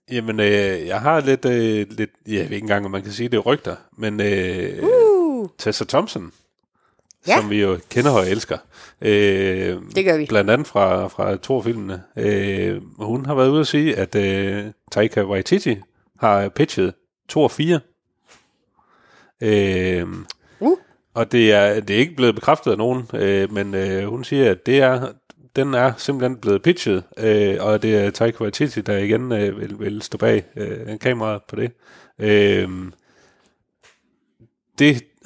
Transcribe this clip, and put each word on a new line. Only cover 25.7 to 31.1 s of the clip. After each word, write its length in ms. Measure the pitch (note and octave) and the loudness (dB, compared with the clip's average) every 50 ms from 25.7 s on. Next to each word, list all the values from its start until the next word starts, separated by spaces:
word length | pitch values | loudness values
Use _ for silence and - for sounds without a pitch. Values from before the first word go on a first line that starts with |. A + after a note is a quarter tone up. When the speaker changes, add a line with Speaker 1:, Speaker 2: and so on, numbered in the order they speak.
| C3+ | 2
Speaker 1:
er 200 | B2 B2+ C3 A#2 - | 2 2 2 0 -2
simpelthen 400 | - - C#3+ C3 B2+ B2+ C3 A2+ | -6 -4 -4 -2 -2 -4 -4 -4
blevet 240 | G#2+ G#2+ G2+ G2 | 0 0 0 2
pitchet, 420 | - D#3+ F3+ - - A#2 G2 F#2 - _ - - | 2 0 0 0 0 -2 -2 -2 -4 _ -10 -2
øh, 400 | A2 A2 G#2+ G#2 G#2 G2 G2 - | 0 2 2 4 2 2 0 0
og 220 | F#2+ G#2+ G#2+ G#2 | 0 0 0 0
det 140 | A2 A2 G#2+ | 0 2 2
er 140 | G#2 G2+ G2+ | 2 0 0
Taika 340 | G2+ - A2+ A#2 - - A2 | -2 0 -2 -2 -2 -2 -6
Waititi, 380 | G#2 G2+ - D3+ C#3 - A2+ | -6 -2 -2 -4 -4 -4 -6
der 160 | G2+ - G#2 G2 | -4 -4 -2 -2
igen, 340 | G2+ G2+ A2 A#2 B2+ B2+ | 0 0 0 0 0 -2
øh, 280 | A#2+ G#2 G#2 G2+ F#3+ G3+ | -2 -2 -2 -2 -4 -6
vil, 200 | - G#2+ G2+ G#2 | -10 -12 -10 -8
vil 220 | G#2+ G2+ G#2 G#2+ | -8 -8 -8 -8
stå 160 | - - - - | -12 -10 -6 -2
bag, 260 | - A#2 A2+ G#2+ F#2 - - | 0 2 2 0 -2 -6 -12
øh, 440 | - G#2 G#2 G#2 - A#2 A2 G#2+ G#2+ | -10 -8 -8 -8 -10 -10 -12 -10 -6
kameraet 420 | - C3+ | -4 -2